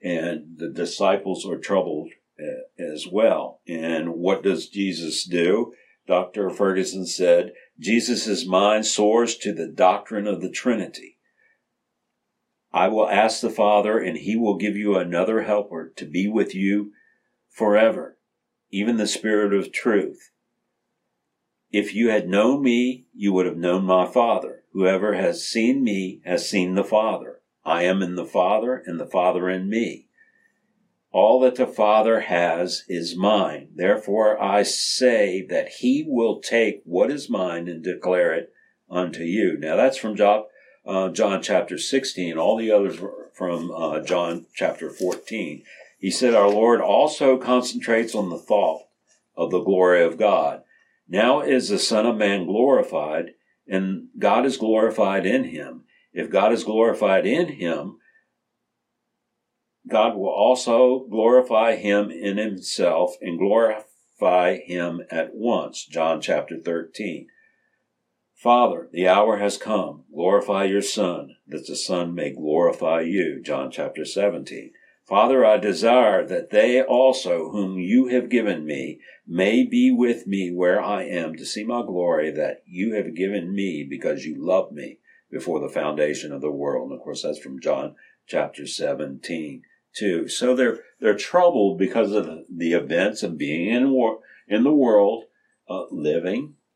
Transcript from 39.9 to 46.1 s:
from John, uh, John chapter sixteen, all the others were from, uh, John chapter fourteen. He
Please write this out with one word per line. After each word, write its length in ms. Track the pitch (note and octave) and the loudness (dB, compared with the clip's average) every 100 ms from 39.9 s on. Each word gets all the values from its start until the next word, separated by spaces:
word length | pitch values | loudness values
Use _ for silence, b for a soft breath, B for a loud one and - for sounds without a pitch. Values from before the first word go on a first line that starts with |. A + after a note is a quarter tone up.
| - | 0
from 200 | A2 G2 | -6 2
John, 280 | G2+ A2 - b b b - | 2 2 -2 b b b -6
uh, 220 | F#2+ F#2 | -2 -2
John 320 | - G#2 F#2+ | 0 0 0
chapter 360 | - F#2 - F2+ | 0 -2 -2 -8
sixteen, 600 | - C3+ C3+ - F2 E2 | -2 -2 -4 -6 -6 -2
all 180 | F2 A2+ | 0 0
the 160 | A2+ | 4
others 260 | G#2 G2 D#2 | 2 2 -4
were 320 | F#2+ - - | -12 -14 -16
from, 360 | - F2+ E2+ E2+ | -8 -6 -4 -6
uh, 300 | D#2+ D#2+ D2+ | -6 -4 -4
John 460 | C2+ F2+ E2+ E2+ - | -2 -2 -2 -6 -10
chapter 360 | - F#2 - D#2+ | -6 -6 -4 -10
fourteen. 720 | - F#2 F2 - G#2+ E2 D2 B B B B | -4 -4 -4 -8 -8 -8 -12 B B B B
He 120 | G2 | -4